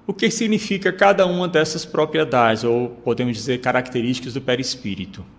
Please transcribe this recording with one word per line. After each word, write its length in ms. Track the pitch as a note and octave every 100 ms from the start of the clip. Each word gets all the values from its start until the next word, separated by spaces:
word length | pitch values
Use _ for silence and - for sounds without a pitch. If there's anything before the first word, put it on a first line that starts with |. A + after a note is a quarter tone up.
| -
o 80 |
que 160 | - F#3
significa 640 | - A3 G#3+ - G3 G3
cada 320 | F#3+ G3+ G3 F3+
uma 220 | F3+ F3+
dessas 360 | D#3 D#3 -
propriedades, 800 | - - D#3 D#3 D#3 B2+ A2+ A2
ou 260 | A#2+ A#2+ B2
podemos 460 | A#2+ - A#2 B2 A2
dizer, 240 | A2+ B2
características 760 | B2+ B2+ B2+ B2+ A#2 B2+ B2+ B2
do 60 |
perispírito. 840 | B2+ B2+ C3 - G#2 F#2+ F2+ - F2+